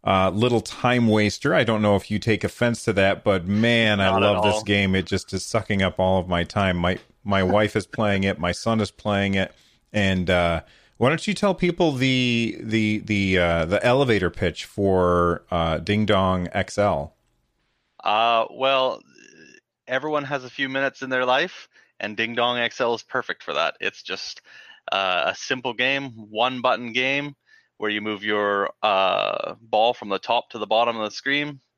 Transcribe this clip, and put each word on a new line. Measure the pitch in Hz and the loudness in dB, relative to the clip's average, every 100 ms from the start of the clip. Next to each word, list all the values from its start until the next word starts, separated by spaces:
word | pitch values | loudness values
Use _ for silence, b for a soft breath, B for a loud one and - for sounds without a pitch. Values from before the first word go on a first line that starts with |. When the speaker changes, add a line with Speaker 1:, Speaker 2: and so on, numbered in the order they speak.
Speaker 1:
uh, | - 95 95 | 2 2 2
little | 95 120 113 | 2 2 2
time | - - 123 123 113 | -2 -4 0 2 4
waster. | 107 107 - 139 | 4 2 0 0
I | 131 | 2
don't | 117 107 | 2 2
know | 107 | 2
if | 101 - | 2 0
you | 104 | -4
take | 117 104 | 0 0
offense | 98 - 120 113 | -2 -2 -2 0
to | - | -2
that, | 98 95 90 | 2 2 2
but | - 95 87 | 0 0 2
man, | 104 117 117 113 101 | 2 4 4 4 2
I | 95 | 2
Speaker 2:
Not | 113 | 4
at | 110 | 2
Speaker 1:
love | 104 | 4
this | 104 | 2
Speaker 2:
all. | 107 | 0
Speaker 1:
game. | 104 101 98 | 2 2 2
It | 95 | 0
just | 90 98 - | 0 -4 -4
is | 92 | -8
sucking | - 113 - 101 | -4 -4 -2 0
up | 95 - | 0 0
all | 92 95 | 2 2
of | 87 | 0
my | 87 | -2
time. | 87 104 98 87 | -2 0 0 0
My, | 87 92 - _ | -2 -2 -8 _
my | 101 98 | -2 0
wife | 92 104 107 110 | 4 2 2 -2
is | - | -4
playing | - 107 98 | -2 0 2
it. | 98 92 | 0 0
My | 87 | -4
son | 87 113 113 | -2 -2 0
is | 101 | -2
playing | - 107 101 98 | -4 -2 0 0
it. | 98 92 - b b _ | 0 -2 -6 b b _
And, | 104 98 92 90 | -2 0 0 2
uh, | 90 85 82 b b b b | 2 2 -2 b b b b
why | 120 | 0
don't | 160 - | 0 -4
you | |
tell | 196 208 | -2 -2
people | 180 180 170 170 | 0 -2 2 0
the, | 131 131 127 123 117 117 - | 2 0 2 2 2 0 -4
the, | 113 110 107 107 | -2 0 2 0
the, | 101 104 95 92 | 0 0 2 4
uh, | 87 85 80 | 2 2 2
the | 98 | 2
elevator | 120 127 135 104 90 | 4 2 4 2 0
pitch | - 92 - | 0 -4 -4
for, | - - 98 92 90 87 87 85 _ | -12 -2 2 4 4 4 2 0 _
uh, | 87 82 80 | -2 0 -2
Ding | 82 104 104 | 0 0 2
Dong | 101 95 92 87 | 2 2 0 -2
X | 98 95 - | -4 -4 0
L? | 101 76 73 _ _ _ _ _ _ _ _ _ | 0 0 -6 _ _ _ _ _ _ _ _ _
Speaker 2:
Uh, | - 104 117 117 113 | -2 2 2 2 0
well, | - 131 135 131 65 _ 55 - 80 76 - _ _ - | -2 0 2 0 -4 _ -20 -20 -20 -20 -20 _ _ -6
everyone | 131 151 151 | -4 -2 -4
has | 139 143 | -4 -6
a | 127 | -8
few | - 135 | -6 -4
minutes | 135 135 - | -2 -4 -4
in | 131 | -4
their | 127 127 | -2 2
life, | 131 180 - - b b _ | 2 0 -6 -20 b b _
and | 104 107 | -8 -4
Ding | 113 | -4
Dong | 120 120 123 | 0 -2 0
X | 117 - | -4 -2
L | 120 | -2
is | 117 | -2
perfect | - 127 - - | -4 -8 -6 -10
for | - | -6
that. | 73 80 - | -2 -2 -2
It's | - - | -8 -8
just, | - 92 - - B B B B - | -12 -10 -10 -16 B B B B -6
uh, | 98 95 90 73 | -2 0 0 -2
a | |
simple | - - 127 127 | -4 -6 -6 -6
game, | 113 127 139 139 110 104 | -2 -2 -2 -6 -14 -10
one | 107 123 127 | -2 -2 0
button | 127 107 120 | 0 0 -2
game, | 117 131 139 143 139 b b b _ | -2 0 -2 -6 -12 b b b _
where | 107 | -4
you | 104 | -4
move | 107 104 | -4 -6
your, | 107 104 104 101 98 - | -2 0 0 0 -2 -2
uh, | 107 95 95 101 50 - - - | 0 2 2 0 -2 -4 -8 -10
ball | 113 107 113 | -2 2 2
from | 120 104 | 0 -6
the | 98 | -6
top | - 120 - | -2 -2 -2
to | 117 | -10
the | 104 | 0
bottom | 110 120 113 | 2 2 0
of | 107 | -6
the | - | -6
screen, | 135 143 147 139 _ | -4 -4 -4 -10 _